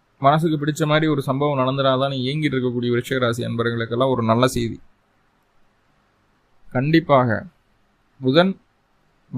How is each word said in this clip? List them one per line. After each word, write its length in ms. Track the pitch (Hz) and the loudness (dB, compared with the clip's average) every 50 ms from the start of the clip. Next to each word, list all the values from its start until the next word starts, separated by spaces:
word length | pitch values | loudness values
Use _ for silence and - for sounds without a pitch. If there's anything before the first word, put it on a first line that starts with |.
| _ _ _ - | _ _ _ 0
மனசுக்கு 480 | 139 139 147 156 160 170 156 147 147 | 2 2 4 4 2 0 0 0 -2
பிடிச்ச 200 | 151 147 - 160 | -4 -2 -2 0
மாதிரி 200 | 151 151 156 156 | 0 2 2 2
ஒரு 160 | 156 151 143 | 0 0 -2
சம்பவம் 360 | 131 143 131 135 147 147 143 135 | -2 -4 -2 0 0 0 0 0
நடந்துடாதான்னு 560 | 127 131 135 139 135 135 131 127 135 139 139 | 0 0 0 0 2 2 2 2 0 -2 -4
ஏங்கிட்டு 400 | 131 123 127 147 156 151 147 131 | -4 -4 -4 -4 -2 -2 -2 -2
இருக்கக்கூடிய 360 | 131 123 127 120 123 120 120 | 0 -2 -2 -2 -2 -2 0
விருச்சிக 280 | 120 120 - - 135 131 | -2 -2 -2 -2 -2 -2
ராசி 260 | 123 117 117 120 117 | 0 0 -2 -2 -4
அன்பர்களுக்கெல்லாம் 640 | 113 117 117 117 117 117 117 113 113 120 120 131 135 | -4 -2 -2 -2 -2 -2 -4 -4 -4 -2 0 0 0
ஒரு 120 | 127 120 | 0 0
நல்ல 240 | 113 113 113 120 127 | 2 2 2 4 2
செய்தி. 340 | 127 - 123 117 113 113 - - - _ _ _ _ _ _ _ _ _ _ _ _ _ _ _ _ _ _ _ _ _ _ _ _ _ _ _ _ _ _ _ _ _ _ - - | 0 0 -2 -4 -6 -8 -10 -16 -20 _ _ _ _ _ _ _ _ _ _ _ _ _ _ _ _ _ _ _ _ _ _ _ _ _ _ _ _ _ _ _ _ _ _ -14 -6
கண்டிப்பாக 760 | - 127 131 151 160 165 165 - 143 127 127 120 107 98 - 180 _ _ _ _ _ _ _ _ _ _ _ _ _ - | -4 -2 0 2 2 2 4 4 4 4 4 2 -2 -4 -6 -12 _ _ _ _ _ _ _ _ _ _ _ _ _ -4
புதன் 380 | 131 127 135 165 180 196 185 - _ _ _ _ _ _ _ _ _ _ _ _ _ - - | -2 2 2 2 2 2 -2 -8 _ _ _ _ _ _ _ _ _ _ _ _ _ -4 2